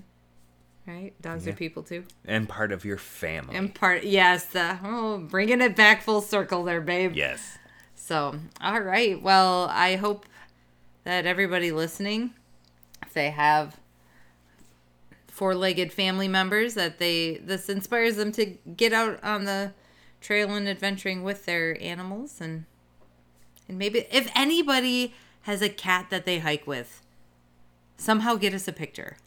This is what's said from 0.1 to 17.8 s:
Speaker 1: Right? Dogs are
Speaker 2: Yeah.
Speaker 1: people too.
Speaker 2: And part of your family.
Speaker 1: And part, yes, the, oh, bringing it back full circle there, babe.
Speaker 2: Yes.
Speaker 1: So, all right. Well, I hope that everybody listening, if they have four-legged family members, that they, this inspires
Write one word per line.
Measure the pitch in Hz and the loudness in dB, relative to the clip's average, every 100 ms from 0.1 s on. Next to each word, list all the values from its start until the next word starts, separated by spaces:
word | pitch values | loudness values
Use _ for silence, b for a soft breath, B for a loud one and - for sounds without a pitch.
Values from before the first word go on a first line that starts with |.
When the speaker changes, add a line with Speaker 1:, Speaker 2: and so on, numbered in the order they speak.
| _ _ - - _ _ _ - | _ _ -20 -20 _ _ _ -16
Speaker 1:
Right? | 175 190 - | -14 -14 -14
Dogs | 165 165 - | -10 -8 -8
are | |
Speaker 2:
Yeah. | - | -8
Speaker 1:
people | 160 - | -8 -10
too. | - - - - - | -12 -12 -12 -16 -4
Speaker 2:
And | 110 107 | -2 -2
part | - 107 | -4 -4
of | 98 | -4
your | 101 98 | -6 -8
family. | - - 82 80 64 185 | -10 -8 -6 -6 -8 -6
Speaker 1:
And | 196 | -6
part, | - 190 180 | 0 0 2
yes, | 202 196 180 180 | 2 6 6 6
the, | - 185 175 185 | 0 -2 -2 -4
oh, | 196 233 220 208 | -6 -6 -4 -6
bringing | 156 185 214 247 | -4 0 2 4
it | 247 | 4
back | 202 214 214 | 8 8 8
full | - 214 | 4 0
circle | 208 208 196 180 | 2 0 0 -2
there, | 175 170 | -2 -2
babe. | 160 175 185 | 0 0 0
Speaker 2:
Yes. | 160 143 - - - B B B | 0 -2 -2 -12 -18 B B B
Speaker 1:
So, | - - 160 143 147 160 - | -18 -4 -2 -2 -6 -12 -8
all | 170 220 | -4 -2
right. | 196 190 233 180 | 0 2 2 2
Well, | 190 190 185 180 180 | 6 6 8 4 2
I | 92 180 185 | 2 2 2
hope | 208 208 - b b b b b - - | 0 -4 -8 b b b b b -20 -14
that | - 180 | -4 -2
everybody | 170 180 196 180 170 | 0 0 0 0 0
listening, | 156 160 - 202 214 240 - _ - _ _ _ - | 0 -2 -4 -4 -2 -4 -8 _ -20 _ _ _ -18
if | - | -8
they | - 143 | -4 -2
have | 151 147 151 147 - - _ b b b b b b b b _ _ - - - | 2 4 4 2 -6 -20 _ b b b b b b b b _ _ -20 -20 -20
four-legged | - 190 185 190 180 175 | -4 0 2 2 0 -2
family | - 190 185 196 | 0 0 0 0
members, | 190 185 208 233 | 0 2 0 0
that | 220 170 160 | 0 -4 -2
they, | 175 165 165 160 | 0 0 0 -4
this | - 185 185 | -6 -6 -4
inspires | 196 | -6